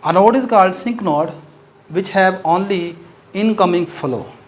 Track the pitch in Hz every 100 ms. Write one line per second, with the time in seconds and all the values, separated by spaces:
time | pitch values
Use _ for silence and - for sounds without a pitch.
0 | 151 170 208 247 254 220 185 185 233 233
1 | 190 147 160 - - - - _ _ 160
2 | 190 196 190 185 160 170 196 190 170 170
3 | - - _ 190 220 214 180 175 165 -
4 | 147 117 - -